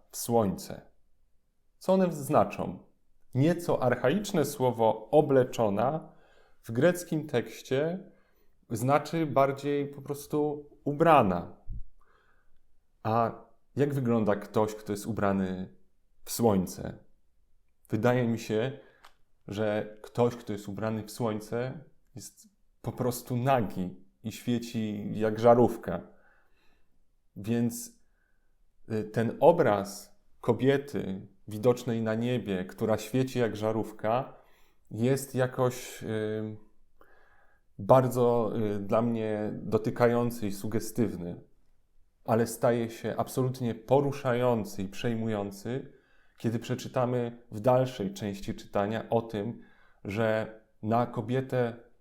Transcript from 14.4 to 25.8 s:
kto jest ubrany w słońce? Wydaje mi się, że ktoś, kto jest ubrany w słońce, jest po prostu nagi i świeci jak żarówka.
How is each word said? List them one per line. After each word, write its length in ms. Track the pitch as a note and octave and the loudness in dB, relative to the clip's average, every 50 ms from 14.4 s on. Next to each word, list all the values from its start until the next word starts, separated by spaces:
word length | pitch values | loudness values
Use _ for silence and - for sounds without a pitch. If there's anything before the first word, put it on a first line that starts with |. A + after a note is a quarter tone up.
| - - - A2+ G#2+ G#2 - | -2 -2 0 2 2 0 0
kto 180 | - - - | -8 -8 -8
jest 140 | G#2 G2+ - | -6 -6 -6
ubrany 680 | - G#2+ G2 G2+ G2 G2 G2 F#2+ F#2 F#2 F#2 F#2 - - - - _ _ _ _ _ _ - - | -6 -4 0 0 2 2 2 0 -2 -4 -6 -8 -12 -14 -20 -20 _ _ _ _ _ _ -18 -12
w 60 | - | -8
słońce? 680 | - - A#2 A2+ G2+ F#2 F2 - - - - - - - - - - _ _ _ _ _ _ _ _ _ _ _ _ _ _ - | -2 2 4 4 4 4 2 -2 -6 -10 -10 -12 -12 -14 -18 -20 -20 _ _ _ _ _ _ _ _ _ _ _ _ _ _ -6
Wydaje 380 | - G#2+ G#2+ A#2+ B2 B2+ B2 A2+ | -4 0 2 2 2 2 2 0
mi 100 | A2+ G#2+ | -2 -2
się, 400 | - - A2 G#2+ A#2 C3 C3 - - - _ _ - - _ _ _ _ _ _ - - | -2 -2 0 0 0 -2 -4 -10 -18 -20 _ _ -20 -20 _ _ _ _ _ _ -14 -10
że 480 | G2 G2+ G#2+ G#2+ G#2 G#2+ G#2 - - - | -6 -4 -2 0 0 -2 -4 -6 -12 -18
ktoś, 340 | - - - - A#2+ A#2+ A#2+ | -18 -8 0 0 0 0 0
kto 160 | - - - | -4 -10 -8
jest 160 | G#2 G2+ - - | -8 -8 -8 -10
ubrany 360 | G2 G2 G#2+ A2 A2 A2 G#2 | -8 -4 -4 -4 -4 -4 -6
w 60 | - | -8
słońce, 680 | - - B2 A2+ G#2+ G#2+ - - A#2 A#2 B2 C3 D3 D#3+ - - _ - _ _ - | -8 -4 -4 -2 -4 -4 -6 -6 -6 -4 -4 -6 -8 -12 -16 -18 _ -20 _ _ -18
jest 340 | - - - _ _ - _ _ _ _ _ _ _ | -18 -18 -18 _ _ -20 _ _ _ _ _ _ _
po 100 | - - | -10 -8
prostu 440 | - - B2 B2 A#2+ - - - B2 | -6 -2 -2 -2 -2 -4 -6 -4 -4
nagi 680 | A#2+ A#2+ C#3 C3+ B2 G#2+ F2+ - F#2 F#2 F2+ - - - - _ _ | -2 2 2 2 2 2 -2 -4 -6 -6 -6 -8 -12 -20 -20 _ _
i 100 | - A2 | -10 -10
świeci 800 | - - - B2 A#2+ A#2 A#2 - - A2+ A2 G#2+ G#2 G#2 G#2 G#2 A2 G#2 | -10 -8 -4 -2 -2 -2 -2 -4 -4 -4 -4 -4 -4 -6 -6 -6 -4 0
jak 200 | G#2+ A2 G#2+ A2 | 0 0 0 4
żarówka. 600 | A2+ A#2+ A#2+ A#2+ A#2+ G#2 - - | 8 8 8 10 8 4 4 0